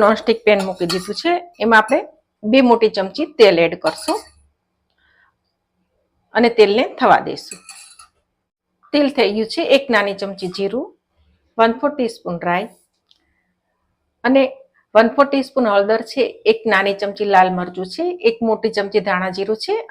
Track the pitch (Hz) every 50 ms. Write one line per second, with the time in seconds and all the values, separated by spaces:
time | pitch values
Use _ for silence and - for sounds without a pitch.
0 | 214 208 220 214 - 240 226 226 - 214 208 196 190 190 185 - 180 175 185 185
1 | 185 208 208 - - 339 349 359 - - _ - 214 226 226 214 214 - 262 339
2 | - - _ _ _ _ _ _ - 214 233 269 254 240 233 226 220 214 - 202
3 | 190 190 - - 311 302 - - 226 196 175 165 170 165 180 - - 160 156 -
4 | - - 359 440 - - _ _ _ _ _ _ _ _ _ _ _ _ _ _
5 | _ _ _ _ _ _ _ _ _ _ _ _ _ _ _ _ _ _ _ _
6 | _ _ _ _ _ _ - 220 240 233 233 - 427 392 403 - - - - -
7 | 262 202 151 - - - - - - - - - _ - - - - - _ _
8 | - _ _ _ _ _ _ _ _ _ _ _ _ _ _ _ _ _ - 294
9 | 294 269 277 269 220 196 208 220 220 220 - 330 339 - 269 269 - - 226 208
10 | 202 202 196 190 196 196 190 - 190 180 180 196 196 196 214 254 339 - - _
11 | _ _ _ _ _ _ _ _ _ _ _ 226 226 226 226 254 294 285 294 277
12 | 247 220 - - - 180 175 165 170 175 175 185 214 240 _ _ _ _ _ _
13 | _ _ _ _ _ _ _ _ _ _ _ _ _ _ _ _ _ _ _ _
14 | _ _ _ _ - 240 269 269 262 269 - - - _ _ _ _ _ - 214
15 | 226 226 - 285 277 277 285 269 254 - - 262 247 214 202 202 196 208 220 220
16 | 226 - - 269 233 - - - - - - - - 226 196 190 196 202 196 196
17 | 208 202 196 - 208 202 196 185 180 185 180 180 180 180 - 185 185 185 - -
18 | 339 359 359 349 - 233 226 - 233 226 214 214 - 214 - 208 202 196 208 208
19 | 185 202 185 180 185 185 180 196 196 208 220 214 - 359 415 453 - -